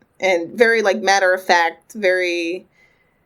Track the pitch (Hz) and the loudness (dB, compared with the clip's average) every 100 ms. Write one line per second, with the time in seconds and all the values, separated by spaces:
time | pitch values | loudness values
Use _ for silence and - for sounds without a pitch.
0 | _ - 190 180 170 196 226 226 208 214 | _ -6 -2 -2 -2 2 2 2 0 -2
1 | 196 196 190 185 190 175 170 170 _ 226 | 0 2 2 0 2 2 0 -4 _ -6
2 | 202 185 180 175 170 185 - _ _ _ | -2 0 -2 -4 -6 -8 -12 _ _ _
3 | _ _ | _ _